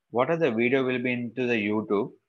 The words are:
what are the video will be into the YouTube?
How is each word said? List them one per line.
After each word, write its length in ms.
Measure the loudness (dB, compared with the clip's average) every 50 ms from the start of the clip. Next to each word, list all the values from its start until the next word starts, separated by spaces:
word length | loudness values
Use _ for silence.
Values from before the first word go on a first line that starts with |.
| _ _
what 220 | 0 0 0 2
are 60 | 2 0
the 120 | 0 0
video 340 | 2 2 2 2 2 2 2
will 140 | 0 -2 -2
be 160 | -2 -2 -4
into 320 | -4 -6 -6 -6 -4 -2
the 80 | 0 0
YouTube? 600 | 0 0 0 0 0 0 0 0 0 0 -2 -6 -14 _